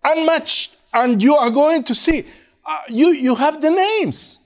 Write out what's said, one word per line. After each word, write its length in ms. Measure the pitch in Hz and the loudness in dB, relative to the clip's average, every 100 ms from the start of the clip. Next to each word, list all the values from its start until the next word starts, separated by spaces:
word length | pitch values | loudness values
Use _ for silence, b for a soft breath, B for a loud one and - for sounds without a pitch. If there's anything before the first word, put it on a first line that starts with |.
and 220 | - 320 320 | 0 0 2
much, 460 | 330 320 - - _ _ | 0 -2 -8 -8 _ _
and 300 | 233 247 226 | -2 0 2
you 120 | 233 294 | 4 4
are 140 | 240 | 2
going 340 | 233 302 330 | 2 2 2
to 100 | 247 | -2
see, 320 | 240 - 311 - b b b - | -4 -2 -4 -6 b b b -12
uh, 160 | 311 - | -12 -8
you, 200 | 226 330 | 0 2
you 220 | 302 254 | 2 0
have 280 | 233 285 311 | 0 -2 0
the 80 | 302 | 0
names. 640 | 359 392 440 311 - - - | 0 0 0 -4 -6 -14 -20